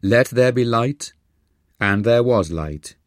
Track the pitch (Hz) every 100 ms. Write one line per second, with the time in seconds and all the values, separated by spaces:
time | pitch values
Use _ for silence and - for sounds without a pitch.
0 | 98 117 131 120 123 123 120 117 123 147
1 | - _ _ _ _ _ _ _ 101 101
2 | 110 117 120 117 82 82 78 73 - -